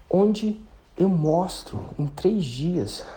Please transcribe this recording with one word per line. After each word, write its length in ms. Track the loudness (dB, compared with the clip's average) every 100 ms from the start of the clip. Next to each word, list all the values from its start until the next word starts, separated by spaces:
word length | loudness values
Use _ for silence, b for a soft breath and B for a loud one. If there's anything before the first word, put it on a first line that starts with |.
| 0
onde 500 | 4 4 2 -2 -4 -10 -20 _ 0
eu 100 | 2
mostro 720 | 4 4 2 0 -6 -10 -10 -10 -6
em 100 | -6
três 360 | 0 2 2
dias 600 | -2 -2 -2 0 -2 -6 B